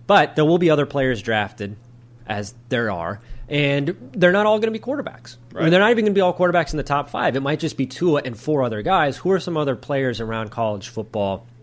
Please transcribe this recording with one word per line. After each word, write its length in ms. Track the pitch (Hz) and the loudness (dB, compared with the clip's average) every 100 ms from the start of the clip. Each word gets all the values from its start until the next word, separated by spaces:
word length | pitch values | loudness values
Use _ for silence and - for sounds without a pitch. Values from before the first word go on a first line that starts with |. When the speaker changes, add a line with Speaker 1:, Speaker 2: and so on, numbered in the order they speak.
| - | 2
Speaker 1:
But 300 | 202 151 - | 4 4 2
there 80 | |
will 140 | 151 175 | 4 4
be 120 | 170 | 4
other 160 | 147 139 | 2 0
players 340 | 143 131 113 | 0 -2 -2
drafted, 540 | 117 107 101 - 101 104 - - - - - | -2 0 -2 -6 -10 -10 -20 -20 -20 -16 -10
as 260 | 104 101 - - | -8 -8 -12 -4
there 240 | 123 113 | -2 -2
are, 260 | 90 82 104 - - - | -2 -6 -8 -12 -12 -4
and 600 | 147 143 143 143 - - | -2 0 0 -2 -6 -8
they're 180 | 214 175 | 2 4
not 160 | 196 214 | 4 4
all 140 | 214 | 2
gonna 100 | 220 | 0
be 80 | 220 | -4
quarterbacks. 560 | 240 285 - - - - - | -6 -6 -6 -12 -20 -20 -14
I 40 | |
mean, 80 | - | -2
Speaker 2:
Right. 60 | 165 | 2
Speaker 1:
they're 100 | 180 | 4
not 100 | 214 | 4
even 140 | 233 | 4
gonna 100 | 214 | 2
be 60 | 196 | 2
all 140 | 180 | 2
quarterbacks 360 | 180 180 175 156 | 2 2 2 0
in 60 | 151 | -4
the 80 | |
top 260 | 127 143 143 | -2 -2 -4
five. 240 | - - | -2 -2
It 60 | 127 | 0
might 180 | 139 151 | -2 -2
just 180 | 151 - | -4 -4
be 100 | 131 | -4
Tua 360 | - 175 143 | 0 0 0
and 140 | 131 110 | -2 -8
four 240 | 151 147 | -2 0
other 180 | 123 107 | 0 -2
guys. 340 | 147 185 147 - | 0 2 0 0
Who 160 | 180 | 0
are 80 | 185 | 0
some 160 | 180 156 | 0 -2
other 180 | 143 | -2
players 460 | 117 - 139 131 113 | -4 -4 -2 -2 -2
around 320 | 113 113 107 | -4 -6 -6
college 360 | - 113 104 - | -4 -2 -4 -8
football 600 | 113 104 107 98 95 - - | -10 -6 -2 -2 -4 -10 -20